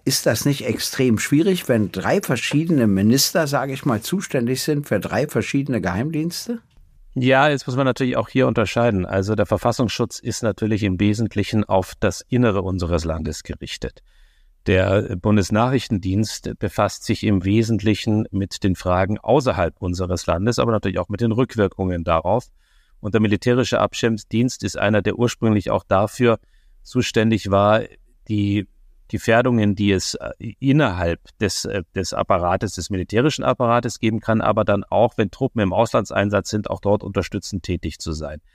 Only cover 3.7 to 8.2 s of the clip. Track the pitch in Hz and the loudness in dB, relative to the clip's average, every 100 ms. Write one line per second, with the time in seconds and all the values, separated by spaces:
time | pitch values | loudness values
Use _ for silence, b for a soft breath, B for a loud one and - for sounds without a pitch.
3.7 | 135 135 107 - 190 - 139 117 127 - | -4 -2 -2 -2 -6 -2 -2 -2 -2 -2
4.7 | 147 - 104 - 104 147 120 - 139 139 | -2 -2 -4 -2 -4 -2 -2 -2 -2 0
5.7 | 117 87 98 147 151 165 - - 233 _ | -2 -2 -2 -2 -4 -4 -6 -8 -10 _
6.7 | - - _ - 131 127 135 147 143 - | -20 -20 _ -10 -2 4 4 4 0 -2
7.7 | 127 135 117 127 127 | 0 0 0 0 0